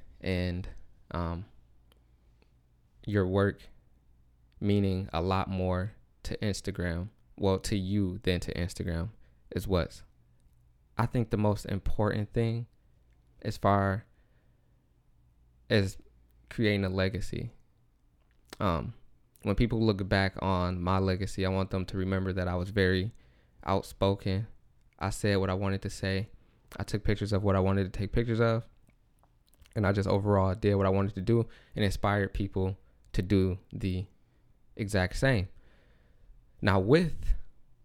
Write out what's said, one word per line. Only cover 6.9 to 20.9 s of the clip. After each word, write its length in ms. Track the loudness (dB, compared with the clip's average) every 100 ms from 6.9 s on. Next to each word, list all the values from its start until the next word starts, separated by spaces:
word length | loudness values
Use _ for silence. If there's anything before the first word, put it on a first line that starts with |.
| -4 -6 -12 _ -2
well, 220 | 2 2
to 180 | 0 -2
you 420 | 0 0 0 0
than 180 | 0 0
to 140 | -2
Instagram 540 | -4 -6 -6 -4 -4 -6 -10 -20 _ -10
is 120 | -8 0
what's, 340 | 0 0 -8 -20 _ _ _ _ _ _ _ _ -4
I 100 | -2
think, 240 | -2 0
the 60 | 0
most 300 | 2 0 -4
important 640 | -4 0 2 0 0 -2
thing 340 | -2 -2 -2 -8 _ _ _ _ _ _ -10
as 140 | -8 0
far 480 | 2 4 4 0 -6 _ _ _ _ _ _ _ _ _ _ _ _ _ _ _ 0
as 300 | 2 2 -4 -16 _ _ _ -10
creating 360 | 0 2 2
a 40 | 0
legacy. 600 | 0 0 -2 -6 -6 -8 -12 _ _ _ _ _ _ _ _ _ -4
Um, 360 | 0 0 -4 -12 -20 -20 _ _
when 120 | -2
people 260 | 0 0 2
look 240 | 2 0 0
back 260 | 2 0 -2
on 400 | 0 0 0 -2
my 180 | 0